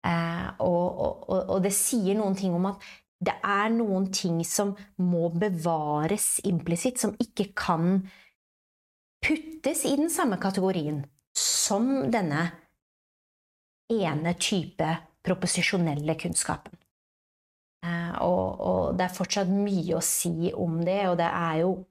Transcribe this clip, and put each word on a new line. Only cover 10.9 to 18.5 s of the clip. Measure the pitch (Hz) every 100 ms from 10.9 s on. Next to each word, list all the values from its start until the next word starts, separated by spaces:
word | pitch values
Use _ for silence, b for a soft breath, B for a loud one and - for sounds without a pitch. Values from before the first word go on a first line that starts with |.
| 151 143 _ _ -
som | - - - 196 247 269 262
denne | 226 170 143 170 - _ _ _ _ _ _ _ _ _ _ _ _ -
ene | 226 170 151 165
type | 170 - 190 151 - 156 165 - _
proposisjonelle | - 185 180 - - 190 165 147 151 156
kunnskapen. | 175 165 - 160 - - _ _ _ _ _ _ _ _ _ _
Eh, | 170 170 170 -
og, | 170 180 185